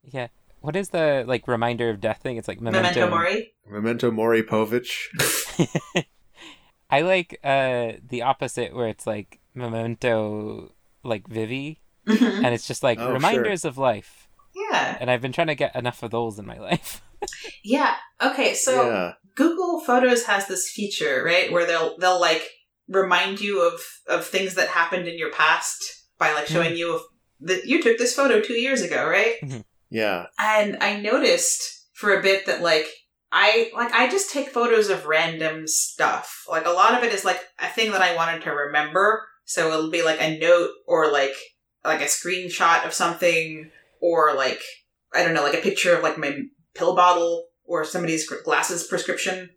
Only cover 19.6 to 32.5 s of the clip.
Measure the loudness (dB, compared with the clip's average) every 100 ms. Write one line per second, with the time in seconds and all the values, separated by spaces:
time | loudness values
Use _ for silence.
19.6 | -4 -4 2 4 4 2 2 -2 -2 -6
20.6 | -6 -6 -6 -4 -2 0 2 0 2 0
21.6 | 0 0 -2 0 2 4 2 2 -2 -18
22.6 | _ _ -2 0 4 2 2 -4 -4 2
23.6 | 0 0 -14 -16 -4 -4 -2 -4 -2 -2
24.6 | 0 0 0 -2 -6 -6 -6 0 2 2
25.6 | -2 -8 -12 -14 _ _ 0 0 0 0
26.6 | 0 -2 -4 -4 -8 _ _ _ -4 -4
27.6 | 0 2 2 2 0 2 4 4 2 -2
28.6 | 0 0 0 -2 2 2 2 -2 -8 -12
29.6 | -14 _ _ -2 0 -2 -6 -2 2 2
30.6 | 2 -2 -2 -2 0 2 4 2 2 -2
31.6 | -6 -12 _ -4 2 2 4 2 0